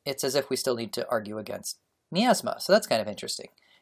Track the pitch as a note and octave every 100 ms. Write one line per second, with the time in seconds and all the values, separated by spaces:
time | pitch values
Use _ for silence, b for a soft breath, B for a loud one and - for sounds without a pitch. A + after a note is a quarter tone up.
0 | C#3+ C3+ C#3 C#3 C3+ B2+ C#3 A#2 A#2 -
1 | - A#2 G#2 A2 G2+ G2+ - - _ _
2 | - F3 B3 G3+ A#2+ - - G#3 - A2+
3 | G#2 G2+ - - - _ b b